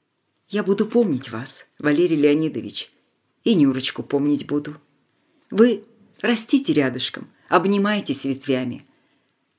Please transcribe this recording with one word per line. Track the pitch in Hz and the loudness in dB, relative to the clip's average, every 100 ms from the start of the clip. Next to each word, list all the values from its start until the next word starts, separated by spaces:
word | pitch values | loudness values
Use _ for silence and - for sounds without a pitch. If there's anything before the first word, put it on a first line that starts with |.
| _ _ _ _ _ | _ _ _ _ _
«Я | 202 | -4
буду | 185 202 220 | 0 0 2
помнить | 240 220 131 - | 2 2 0 -4
вас, | 110 139 - - _ | -10 -8 -12 -14 _
Валерий | 147 147 175 156 | 0 2 2 4
Леонидович, | 143 147 160 127 107 98 - _ _ _ _ _ | 4 4 0 -4 -8 -10 -12 _ _ _ _ _
и | - | 0
Нюрочку | 202 139 127 127 - | 4 4 2 -4 -6
помнить | - 143 147 143 - | -4 -2 0 -2 -2
буду. | 143 147 151 _ _ _ _ _ _ _ | -4 -4 -14 _ _ _ _ _ _ _
Вы | 190 247 220 - _ _ _ | 4 4 4 -6 _ _ _
растите | 214 233 - 277 262 | -2 0 2 0 2
рядышком, | 143 131 123 - - - _ _ | 0 0 -2 -8 -8 -16 _ _
обнимайтесь | 170 175 202 202 208 196 127 | 0 2 0 0 -2 -4 -6
ветвями. | 139 135 - 127 123 107 - _ _ _ _ _ _ | -4 -6 -2 -2 -2 -10 -16 _ _ _ _ _ _